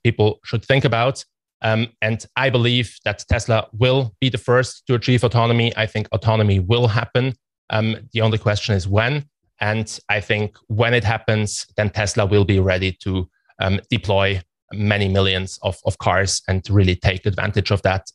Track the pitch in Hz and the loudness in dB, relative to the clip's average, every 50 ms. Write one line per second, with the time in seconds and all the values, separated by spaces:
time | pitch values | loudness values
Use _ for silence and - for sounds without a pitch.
0 | - 117 113 - 104 107 - - - - - 107 - - 135 139 147 127 117 113 | -2 -2 0 2 2 0 0 -4 -8 -8 -8 -4 -2 0 0 2 2 0 0 0
1 | 120 135 135 - - _ _ _ _ _ _ - - 110 110 110 120 - _ - | 0 -2 -2 -6 -10 _ _ _ _ _ _ -6 -2 0 0 0 -2 -4 _ -4
2 | 110 110 113 110 - - - 123 135 135 120 120 117 120 123 123 117 - - - | -4 -4 -4 -4 -8 -8 -4 -2 0 2 2 2 2 2 2 0 -2 -4 -8 -8
3 | - 104 101 - - - 127 117 - 123 110 110 - - 113 107 123 127 131 135 | -6 -6 -6 -4 -4 -2 -2 -2 0 0 0 0 -2 -4 -2 0 2 2 2 2
4 | 127 110 - - 131 127 123 117 - 127 123 127 127 - - - _ - 123 113 | 0 -2 -4 -4 -2 -2 -2 -2 0 2 2 2 2 0 -4 -8 _ -2 -2 0
5 | - - 127 117 127 110 120 117 113 117 117 117 113 117 - 107 110 107 - 107 | 2 2 2 4 2 2 2 2 2 2 2 2 2 0 0 -2 -4 -4 -4 -6
6 | 104 - - 104 - 113 110 110 104 104 98 95 90 90 117 120 123 113 104 117 | -6 -4 -4 -2 0 2 2 4 4 2 2 2 2 0 0 2 2 2 2 0
7 | 113 - - 123 127 135 123 - _ _ _ _ _ - 107 110 110 110 110 - | -2 -2 -2 -2 -2 -2 -4 -8 _ _ _ _ _ -4 -2 -2 -2 -2 -4 -6
8 | - - - 113 113 110 107 110 - 104 104 101 - - 104 92 87 92 98 107 | -8 -8 -2 0 0 0 0 0 0 0 -2 -2 -2 -2 -2 -2 0 0 0 0
9 | 113 123 147 147 147 _ _ _ _ _ _ - 104 104 107 110 107 - - - | 0 0 -2 -4 -6 _ _ _ _ _ _ -6 -4 -2 -2 -2 -4 -6 -10 -10
10 | - - 104 104 101 - 107 104 104 101 - _ _ - 107 98 117 117 123 120 | -4 -4 -2 -2 -2 -2 -2 -2 -2 -4 -8 _ _ -4 -2 0 2 2 2 2
11 | - 117 113 110 - - 107 107 107 104 - - - - _ - 107 98 - 110 | 2 0 -2 -2 -2 -2 -2 0 -2 -4 -6 -10 -12 -8 _ -2 -2 -2 -2 -2
12 | 104 92 - 113 101 92 104 104 98 101 101 95 92 95 92 92 95 95 90 - | -4 -2 0 0 0 2 4 2 2 4 2 2 2 2 0 0 -2 -4 -4 -6
13 | - 98 92 92 87 - _ _ _ _ _ - 95 95 101 - - - 123 110 | -6 -6 -4 -4 -6 -8 _ _ _ _ _ -2 0 0 0 -2 -2 -2 -4 -2
14 | - 107 98 98 98 98 98 90 - _ _ _ _ - - 107 104 104 101 104 | 0 2 2 2 2 2 0 -2 -6 _ _ _ _ -12 -6 -2 0 0 0 0
15 | 101 95 95 98 95 95 95 92 95 - - - - 98 - - - 110 - - | 0 0 2 2 2 2 0 -2 -4 -8 -10 -8 -6 -6 -6 -6 -4 -6 -4 -2
16 | - 104 90 95 98 95 - - - - 95 92 - - 98 101 95 92 87 - | 0 0 2 2 0 0 -4 -6 -4 -4 -4 -4 -2 2 2 4 4 4 2 0
17 | - 95 92 92 - 107 90 - 95 101 - 104 92 - 104 95 - 95 95 98 | 0 0 0 0 -2 -4 -4 -2 -4 -4 -2 -2 -2 0 -2 0 0 0 -2 -2
18 | - - - | -6 -8 -8